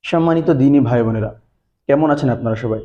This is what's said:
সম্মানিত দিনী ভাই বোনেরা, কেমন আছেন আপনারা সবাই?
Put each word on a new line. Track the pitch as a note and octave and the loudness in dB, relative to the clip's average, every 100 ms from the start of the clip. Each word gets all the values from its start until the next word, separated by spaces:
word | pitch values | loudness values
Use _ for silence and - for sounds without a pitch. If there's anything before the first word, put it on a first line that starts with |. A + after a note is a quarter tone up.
সম্মানিত | - E3+ E3 E3 C#3+ | -2 0 0 0 0
দিনী | B2 C#3 C#3+ | 2 4 4
ভাই | A#2+ A#2+ | 2 0
বোনেরা, | A2+ A2 - - _ _ _ _ - | 0 -2 -6 -10 _ _ _ _ -2
কেমন | C#3+ D#3 | 0 2
আছেন | C#3+ C3+ | 0 0
আপনারা | A#2 A#2 A2 | -2 -4 -4
সবাই? | A#2 A2 | -4 -6